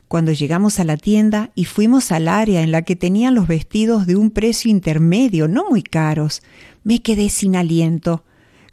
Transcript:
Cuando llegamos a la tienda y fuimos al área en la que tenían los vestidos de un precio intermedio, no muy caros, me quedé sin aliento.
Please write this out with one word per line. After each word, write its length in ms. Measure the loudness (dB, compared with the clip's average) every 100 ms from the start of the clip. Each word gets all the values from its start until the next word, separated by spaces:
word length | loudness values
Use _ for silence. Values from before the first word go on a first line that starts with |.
| -6
Cuando 240 | -2 0
llegamos 480 | 0 -2 0 0 0
a 60 | -2
la 100 | -2
tienda 560 | 0 2 2 0 -4 -6
y 100 | -4
fuimos 480 | 0 2 2 2
al 160 | -2 0
área 320 | 0 0 0
en 100 | 0
la 120 | 0
que 120 | -2 -2
tenían 400 | 0 0 2 2
los 120 | 0
vestidos 580 | -2 -2 -2 0 0 2
de 100 | 2
un 160 | 0
precio 400 | 0 -2 0 0
intermedio, 800 | 0 0 2 2 2 2 0 0
no 180 | 0 0
muy 140 | -2
caros, 580 | -2 -2 -2 -2 -4 -6 _ -20 -20 _ -2
me 160 | -2
quedé 260 | 0 0 0
sin 280 | -2 -2 0
aliento. 680 | 0 0 0 0 -2 -6 _ _ _ _ _